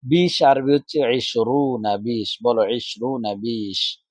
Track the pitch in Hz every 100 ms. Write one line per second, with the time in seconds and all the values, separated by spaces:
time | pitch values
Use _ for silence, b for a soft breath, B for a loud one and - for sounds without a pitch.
0 | 127 165 180 - 147 135 135 143 - 156
1 | 127 127 120 120 113 135 143 123 107 101
2 | 107 117 104 - 120 113 104 120 - -
3 | 120 135 107 101 110 117 104 95 - -
4 | _